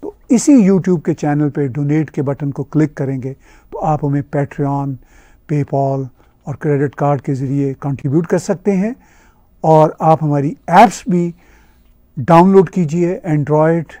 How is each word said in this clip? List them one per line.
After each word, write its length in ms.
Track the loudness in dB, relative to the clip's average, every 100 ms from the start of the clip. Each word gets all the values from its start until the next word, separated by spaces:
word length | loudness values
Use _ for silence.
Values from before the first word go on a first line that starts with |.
तो 140 | -14 -16 _
इसी 220 | 0 4 4 6
YouTube 380 | 2 2 -2 -2
के 80 |
चैनल 360 | -4 -2 0 -2
पे 180 | -2 -4
डोनेट 420 | -4 -2 -2 -2
के 120 | -4
बटन 300 | -4 -4 -6
को 120 | -6
क्लिक 300 | -4 -2 -2 -2
करेंगे 340 | -6 -6 -8
तो 460 | -12 _ -20 _ -8
आप 280 | -4 -2 -2
हमें 180 | -4 -4 -4
Patreon, 600 | -6 -4 -4 -4 -6 -10 _ _ _ _ _
PayPal 560 | -4 -2 -2 -2 -4 -8 _ _ _ -12
और 80 | -8
क्रेडिट 340 | -2 -2 -2 -2
कार्ड 260 | -2 -2
के 120 | -4
ज़रिए 400 | -6 -4 -2 -4 -6
कंट्रीब्यूट 440 | -8 -6 -2 -2 0
कर 100 | -4
सकते 340 | -2 -4 -2
हैं। 240 | -2 -2 -6 _ _ _ _ _ _
और 320 | 2 4 4 2
आप 220 | 0 2
हमारी 320 | 2 -2 -2 -6 0
ऐप्स 340 | 6 6 4 -4
भी 240 | -2 -2 -6 _ _ _ _ _ _ _ -10
डाउनलोड 520 | 4 6 8 6 4
कीजिए 520 | 0 -2 0 -2 -4 -2
Android 680 | -2 0 2 2 0 -4 -16